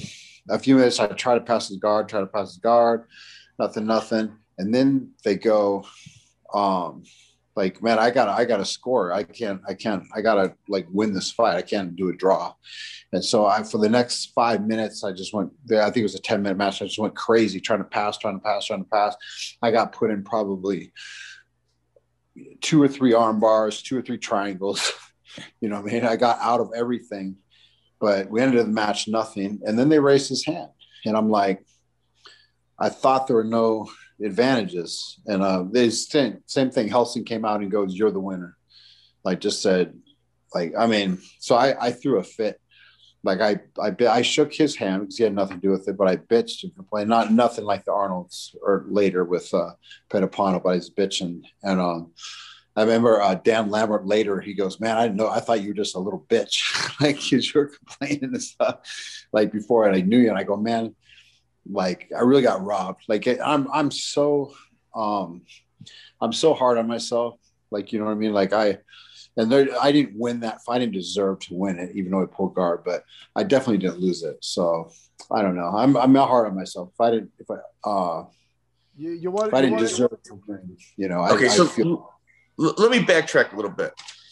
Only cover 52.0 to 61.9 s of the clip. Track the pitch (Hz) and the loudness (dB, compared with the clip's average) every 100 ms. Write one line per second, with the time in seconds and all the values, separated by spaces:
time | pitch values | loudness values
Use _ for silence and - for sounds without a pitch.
52 | 82 - - - - - _ 107 110 113 | -10 -18 -18 -18 -20 -20 _ 0 2 4
53 | 117 107 101 92 - 113 104 107 110 104 | 4 4 4 2 2 2 0 0 0 -2
54 | 95 107 104 95 104 95 95 - 113 110 | 2 0 2 -2 -6 -4 -6 -4 -2 0
55 | 117 98 107 110 117 113 101 101 98 92 | 0 0 -2 -2 0 -2 -2 -4 -4 -4
56 | 98 95 - 113 101 - - - - - | -6 -8 0 0 0 -2 -2 -4 -6 0
57 | 147 139 - 127 - 151 147 - - - | 0 0 0 0 2 0 0 -6 -20 -10
58 | 143 143 131 123 - - 117 - - - | -6 -4 -4 -8 -10 -4 -4 -4 -14 -16
59 | - - - 110 104 107 - 117 107 95 | -16 -18 -2 0 0 -2 2 4 4 4
60 | 90 123 113 98 98 101 110 117 113 - | 4 4 4 2 -2 -2 -2 -2 -4 -10
61 | _ - _ _ _ _ - 101 92 | _ -20 _ _ _ _ -6 -2 -2